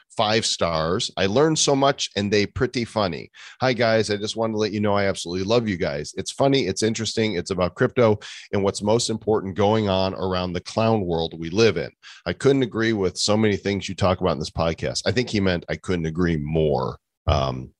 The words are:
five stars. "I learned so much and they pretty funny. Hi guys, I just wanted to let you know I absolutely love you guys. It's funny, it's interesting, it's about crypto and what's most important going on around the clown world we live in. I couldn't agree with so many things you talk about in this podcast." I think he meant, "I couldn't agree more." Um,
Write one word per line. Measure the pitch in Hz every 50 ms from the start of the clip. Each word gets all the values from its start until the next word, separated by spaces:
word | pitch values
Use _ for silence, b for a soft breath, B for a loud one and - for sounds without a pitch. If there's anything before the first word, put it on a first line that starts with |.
| b b -
five | - 113 104 110 113 107
stars. | - - - 101 85 82 80 78 80 90 110 - - - -
"I | 92
learned | 98 101 131 151 160 156 151
so | - - 143
much | 135 139 139 139 - - - -
and | 98 101 101 104
they | 104 101
pretty | 98 - - 135 - - 127 117
funny. | - - 113 104 92 80 67 53 - B B B B B B
Hi | - 131 127
guys, | 104 120 113 113 113 107 104
I | 104
just | 101 104 107 -
wanted | 110 113 113 110
to | 107
let | 107 107 92
you | 107
know | 104 104 101
I | 101 101
absolutely | 98 90 - - 85 87 92 95
love | 95 113 123 117 107
you | 95
guys. | 82 90 82 71 73 76 - -
It's | - 92 - -
funny, | - 139 139 139 139 110
it's | 87 95 - 110
interesting, | 110 113 107 113 101 - - 113 110 101
it's | 85 85 -
about | 95 90 90 85 -
crypto | - 127 120 - - 120 110 107 104 B B B B B B -
and | 101 98
what's | 98 95 -
most | 101 107 110 120 120 -
important | 113 110 - - 110 104 82 95 90
going | 82 101 101 110 110 107 101
on | 95 95 95 95 92
around | - 87 95 92 90 90 92 87
the | 85 -
clown | - - - 113 113 113 110 95
world | 87 85 82 82 80 82 80
we | 82 82
live | 82 104 117 110 90
in. | 82 69 60 - _ B B B B B
I | 90 90
couldn't | - - 131 139 139 131
agree | 107 87 107 113 113 113
with | 104 95 90 82 -
so | - - 104
many | 107 110 107 101 92
things | - 98 101 98 -
you | - 95
talk | - 104 92 92 - 90
about | 90 80
in | 65
this | 78 -
podcast." | - - 82 82 85 - - 67 60 - -
I | - 107
think | 123 123 120
he | - 104
meant, | 98 95 90 85 - -
"I | 80
couldn't | 80 - - 95 87 80
agree | 80 78 85 92 85 85 76
more." | 73 73 78 80 78 76 69 64 65 58 58 - _ _ _ _ _ -
Um, | 78 73 67 65 65 64 64 - _